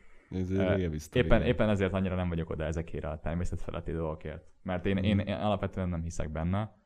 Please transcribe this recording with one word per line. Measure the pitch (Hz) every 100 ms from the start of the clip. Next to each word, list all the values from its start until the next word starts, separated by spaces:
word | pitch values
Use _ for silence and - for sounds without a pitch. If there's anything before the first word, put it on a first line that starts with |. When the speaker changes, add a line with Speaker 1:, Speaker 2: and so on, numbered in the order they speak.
| - - -
Speaker 1:
Ez | 92 92
egy | 95
Speaker 2:
Ö, | 95 92
Speaker 1:
régebbi | 87 78
sztori, | - 127 120
Speaker 2:
éppen, | 113
Speaker 1:
igen. | 110
Speaker 2:
éppen | 123 110
ezért | 101 95
annyira | 95 95 90
nem | 90
vagyok | 85 82
oda | 78
ezekért | 78 80 82 -
a | 78 76
természet | 85 85 87 82
feletti | - 82 80
dolgokért. | 80 82 78 78 73 - -
Mert | - 90 92
én, | 98
én, | 92 95
Speaker 1:
Mhm. | -
Speaker 2:
én |
alapvetően | 98 104 98 98 - 90
nem | 85
hiszek | 82 - 78
benne, | 78 85 98 107 -